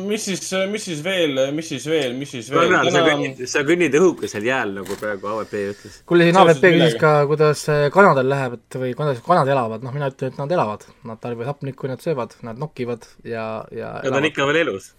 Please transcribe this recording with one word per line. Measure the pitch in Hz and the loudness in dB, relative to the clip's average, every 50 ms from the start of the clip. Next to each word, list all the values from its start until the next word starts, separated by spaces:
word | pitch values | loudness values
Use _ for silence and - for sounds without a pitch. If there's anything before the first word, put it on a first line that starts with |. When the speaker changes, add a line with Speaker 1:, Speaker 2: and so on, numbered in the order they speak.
| 185 | -4
Speaker 1:
mis | 202 208 220 | -4 -4 -4
siis, | - 202 185 160 - - 190 190 190 196 | -4 -4 -6 -6 -6 -4 -4 -2 -2 -2
mis | 208 220 - | -4 -6 -6
siis | 190 165 147 | -8 -8 -6
veel, | 151 185 190 180 170 147 135 131 135 135 | -6 -4 0 0 0 0 2 0 0 0
mis | 147 160 160 - | -2 -4 -6 -6
siis | 147 123 120 147 | -8 -8 -4 -2
veel, | 160 156 139 123 120 | 0 0 0 -2 -4
mis | 131 143 143 | -6 -8 -8
siis | - 123 110 113 139 | -10 -12 -8 -2 0
veel? | 160 170 165 | 2 2 4
Speaker 2:
Ragnar, | 180 165 - | 4 2 2
sa | - - - | 2 2 4
Speaker 1:
Täna | 165 160 | 4 4
Speaker 2:
kõnnid, | 151 143 143 135 131 127 127 - | 2 0 -2 -6 -8 -8 -10 -4
sa | - 147 143 | -2 0 2
kõnnid | 139 170 175 175 147 123 151 | 2 2 2 2 2 4 4
õhukesel | 190 180 - - - 101 - 107 101 | 4 4 4 0 -4 -6 -6 -4 -2
jääl, | 120 135 131 117 101 98 98 | -2 -2 -2 -2 -4 -6 -8
nagu | 95 92 98 | -8 -8 -8
praegu | 90 110 107 104 95 98 101 | -6 -6 -6 -6 -6 -6 -6
A | 110 | -6
V | 110 101 - | -6 -6 -6
P | - 104 101 | -6 -6 -4
ütles. | 98 104 - - 104 - - - | -6 -6 -10 -14 -20 -20 -20 -4
Speaker 3:
Kuule, | - 170 175 170 170 | 2 4 4 6 6
siin | 170 190 | 6 6
Speaker 1:
Seoses | 185 170 160 | 6 6 6
Speaker 3:
A | |
V | 135 | 6
P | 190 180 | 6 6
küsis | 165 165 | 6 6
Speaker 1:
millega? | 170 120 117 113 | 4 2 2 4
Speaker 3:
ka, | 160 156 151 147 143 | 4 4 4 4 4
kuidas, | 139 151 151 156 151 147 - - - | 2 2 2 2 2 2 0 -2 -2
äh, | 151 147 147 143 | 0 0 0 2
kanadel | - 185 202 185 151 135 127 131 | 4 6 6 6 6 4 2 2
läheb, | 139 139 135 123 120 110 | 0 0 -2 -4 -6 -10
et | - _ - 131 | -12 _ -8 -6
või | 131 127 120 | -4 -4 -4
kuidas | - 151 147 135 120 - | -2 -2 -2 -2 -2 0
kanad | - 180 175 139 131 | 2 4 4 4 4
elavad. | 139 135 120 113 110 110 | 2 2 0 -2 -4 -8
Noh, | 127 127 123 147 | -10 -10 -8 -6
mina | 143 135 131 | -6 -6 -6
ütlen, | - 135 127 | -6 -8 -8
et | - - | -6 -8
nad | 139 143 175 | -6 -2 -2
elavad. | 175 127 104 104 - - - - _ - | 0 0 -2 -4 -8 -12 -20 -20 _ -16
Nad | 120 110 - | -16 -14 -12
tarbivad | - 123 120 117 117 135 | -10 -10 -8 -8 -8 -8
hapnikku, | 143 - 143 135 127 - - 131 | -8 -8 -10 -12 -10 -10 -10 -10
nad | 131 117 - | -10 -8 -6
söövad, | 170 156 131 113 110 - - - | -6 -4 -4 -6 -8 -10 -14 -14
nad | 117 113 123 | -14 -10 -10
nokivad | - 151 - - 123 117 120 113 - - _ _ | -10 -10 -8 -8 -8 -8 -8 -10 -12 -18 _ _
ja, | - 117 113 113 110 110 110 110 - - | -12 -10 -8 -8 -6 -8 -8 -10 -12 -12
ja | - 113 110 110 107 - | -12 -12 -10 -10 -10 -8
Speaker 2:
Nad | - | -6
on | 135 131 | -2 -2
Speaker 3:
elavad. | 139 147 156 | 0 -2 -2
Speaker 2:
ikka | 147 151 139 | -2 0 0
veel | 139 147 165 | 0 2 0
elus. | 165 135 98 95 - - _ | 0 -2 -4 -6 -10 -16 _